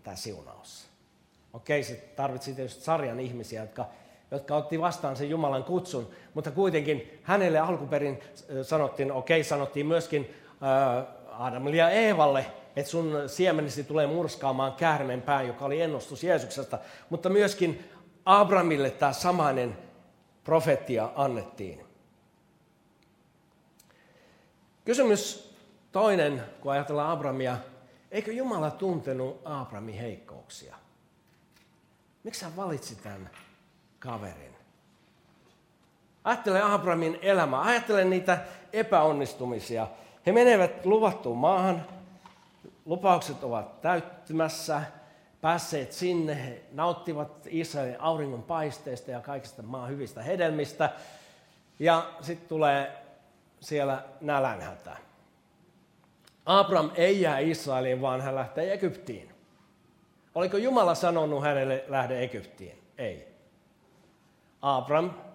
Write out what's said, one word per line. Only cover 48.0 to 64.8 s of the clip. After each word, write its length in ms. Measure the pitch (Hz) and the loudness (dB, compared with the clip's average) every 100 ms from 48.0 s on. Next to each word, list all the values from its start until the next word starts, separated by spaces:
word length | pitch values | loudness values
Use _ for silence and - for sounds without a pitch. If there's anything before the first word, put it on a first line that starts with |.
auringon 420 | 156 160 143 120 | -2 0 -2 -6
paisteista 680 | 117 165 151 - 143 123 - | -4 -4 -4 -6 -10 -10 -8
ja 80 | 120 | -10
kaikista 420 | 127 139 135 - | -8 -10 -12 -16
maan 280 | 110 127 123 | -12 -10 -8
hyvistä 320 | 143 127 - | -8 -10 -10
hedelmistä. 680 | 147 185 165 156 147 - 147 - - - - - _ _ _ - | -4 0 0 0 -4 0 -2 -2 -16 -20 -20 -20 _ _ _ -2
Ja 320 | 156 165 170 - | 4 4 2 -8
sit 260 | 151 170 - | -10 -12 -6
tulee 560 | 160 147 139 139 - - - _ _ _ _ | 2 4 4 0 -8 -20 -20 _ _ _ _
siellä 440 | - 151 139 131 - - | -6 -2 0 -2 -6 -10
nälänhätä. 760 | 147 143 131 101 90 90 - - - _ _ _ _ _ _ _ _ _ _ _ _ _ - | -2 0 0 -2 -10 -14 -16 -18 -20 _ _ _ _ _ _ _ _ _ _ _ _ _ 4
Abram 460 | 190 196 185 151 - | 6 6 4 2 4
ei 260 | 175 196 | 4 4
jää 180 | 165 139 | 2 2
Israeliin, 640 | 160 160 143 131 127 127 | 0 -2 -2 -2 0 0
vaan 200 | 135 127 | -2 -2
hän 140 | 135 131 | -2 -4
lähtee 380 | 123 - 175 | -4 -4 -4
Egyptiin. 600 | 196 185 - - 104 - - _ _ _ _ _ _ _ _ _ 165 | -2 -2 -4 -10 -12 -14 -20 _ _ _ _ _ _ _ _ _ -4
Oliko 220 | 185 202 | -2 0
Jumala 380 | 247 247 180 170 | 2 4 4 4
sanonut 480 | 175 170 151 143 | 2 2 2 0
hänelle, 400 | 147 139 135 131 - | 0 2 0 -2 -2
"Lähde 360 | 135 123 127 | -2 -2 -2
Egyptiin"? 560 | 123 117 95 - 90 - _ - | -4 -6 -12 -16 -20 -20 _ -10
Ei. 300 | 117 78 - - _ _ _ _ _ _ _ _ _ _ _ _ | -8 -8 -14 -20 _ _ _ _ _ _ _ _ _ _ _ _
Abram, 500 | 139 131 | -2 -2